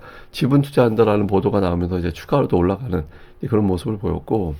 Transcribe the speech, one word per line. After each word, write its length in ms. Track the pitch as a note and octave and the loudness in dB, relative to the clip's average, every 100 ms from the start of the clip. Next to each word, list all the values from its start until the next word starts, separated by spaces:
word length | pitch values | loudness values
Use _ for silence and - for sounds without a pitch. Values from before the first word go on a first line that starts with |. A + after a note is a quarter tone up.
| - - - | -4 -20 -18
지분 300 | - B2+ C#3+ | -4 2 2
투자한다라는 640 | C#3 - A#2+ A2 A2 G#2 G2 | 2 2 2 4 4 2 2
보도가 320 | G2 G2 G2+ | 0 2 2
나오면서 400 | F#2 F2 F2 F2+ | 0 0 -2 -2
이제 120 | E2+ | -4
추가로 360 | - - C#3+ A2 | -6 -2 -2 0
또 100 | F2+ | 2
올라가는 480 | F2 G2 B2+ E2+ D2 - - - - | 2 0 -4 -6 -6 -12 -20 -14 -2
그런 180 | G#2+ G2+ | 0 0
모습을 320 | F2+ - G#2+ | 0 -4 -6
보였고, 580 | F#2+ D#2+ - A2+ E2+ | -4 -6 -4 -4 -4